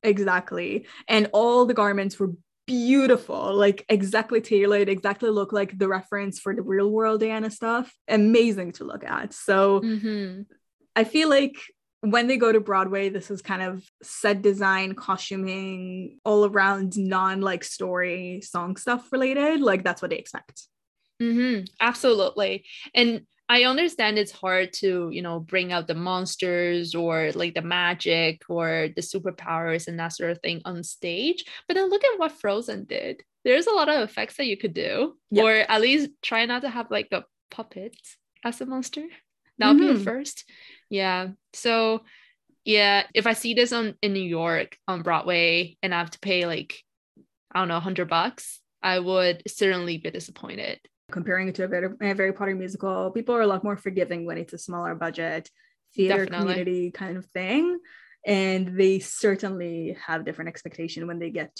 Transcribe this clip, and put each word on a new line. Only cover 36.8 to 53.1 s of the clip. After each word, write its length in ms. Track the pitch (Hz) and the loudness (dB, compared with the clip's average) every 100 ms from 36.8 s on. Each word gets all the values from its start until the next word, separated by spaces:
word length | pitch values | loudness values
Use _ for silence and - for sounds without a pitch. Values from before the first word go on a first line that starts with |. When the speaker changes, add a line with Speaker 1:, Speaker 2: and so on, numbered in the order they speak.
| 233 | -4
Speaker 2:
like, 180 | 220 214 | -4 -2
a 140 | 180 - _ _ | -6 -6 _ _
puppet 460 | - 220 - 202 - - - _ _ | -14 -14 -14 -16 -16 -20 -20 _ _
as 160 | 233 240 | -8 -6
a 60 | 262 | -6
monster. 400 | 262 254 - 320 - _ _ _ _ | -6 -6 -10 -12 -16 _ _ _ _
That 100 | 220 | 8
would 100 | 285 | 8
be 80 | 381 | 8
a 60 | |
Speaker 1:
Mm-hmm. 100 | 233 | 4
Speaker 2:
first. 400 | 196 240 285 - - - - - _ | 0 -6 -8 -14 -20 -20 -20 -20 _
Yeah. 380 | 196 190 185 185 190 _ | -2 0 -2 -4 -12 _
So, 500 | - 240 226 220 220 _ - _ _ _ _ | -6 0 2 2 0 _ -20 _ _ _ _
yeah, 420 | - 208 202 202 - | 2 4 6 4 2
if 120 | 220 220 | 0 2
I 60 | |
see 220 | 220 233 | 0 0
this 180 | 233 240 | 2 2
on, 220 | 233 220 - | 2 -2 -2
in 100 | 214 | -2
New 80 | 196 | -2
York 540 | 185 165 165 165 - - - | -2 -2 0 -2 -4 -10 -8
on 160 | 185 | -6
Broadway 760 | 165 160 - 175 170 170 175 - | 0 0 0 2 2 2 -2 -6
and 120 | 190 | -4
I 40 | 175 | -2
have 120 | 170 | -4
to 80 | - | -8
pay, 240 | 202 180 175 | -2 0 0
like, 360 | 160 - - _ _ _ _ _ _ _ | -4 -8 -16 _ _ _ _ _ _ _
I 100 | - | -4
don't 80 | 185 | -2
know, 100 | 170 | -2
a 20 | |
hundred 300 | 180 185 170 | -4 -6 -2
bucks, 500 | 165 202 - - - _ _ | 0 -2 -4 -18 -18 _ _
I 160 | 190 185 | -2 -2
would 440 | 180 185 180 170 - | 0 2 2 0 -6
certainly 480 | - 196 185 175 165 | -2 0 0 -4 -6
be 140 | 165 | -8
disappointed. 680 | - - - - - - - _ _ _ | -10 -14 -16 -14 -10 -10 -10 _ _ _
Speaker 1:
Comparing 380 | - 175 185 185 | -8 -2 -2 -2
it 60 | |
to 100 | 185 | -4
a 40 | 185 | -4
very, 200 | 180 185 - | -2 -4 -4
a 140 | 208 | -4
Harry 180 | 196 190 | 0 -2
Potter 200 | 190 196 | 0 -4
musical, 560 | 190 185 190 190 185 185 | -4 -6 -6 -4 -2 -4